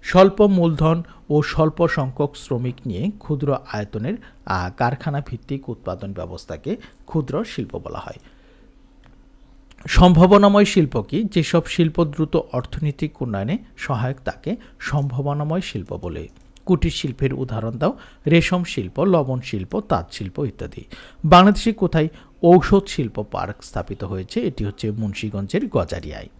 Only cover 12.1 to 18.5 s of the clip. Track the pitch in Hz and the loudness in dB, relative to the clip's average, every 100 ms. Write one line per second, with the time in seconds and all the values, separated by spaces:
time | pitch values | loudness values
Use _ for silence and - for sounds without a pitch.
12.1 | 139 156 160 - 127 - - 151 143 156 | 0 -2 -2 -2 -8 -6 -6 -6 -4 -8
13.1 | - 127 101 101 202 - - - 127 127 | -6 -6 -4 -4 -6 -8 -16 -6 -4 -2
14.1 | 131 - - - 214 - - - 143 139 | -4 -8 -8 -8 -8 -10 -16 -6 -2 -2
15.1 | 123 143 143 147 165 185 110 90 - 90 | -4 -4 -4 -4 -4 -4 -8 -8 -10 -8
16.1 | 80 78 - - - - 175 170 - 147 | -10 -12 -18 -20 -20 -2 0 2 -2 -8
17.1 | 120 135 135 131 113 113 117 156 269 - | -4 -4 -4 -6 -6 -6 -2 -4 -4 -14
18.1 | - - 165 165 | -10 2 2 2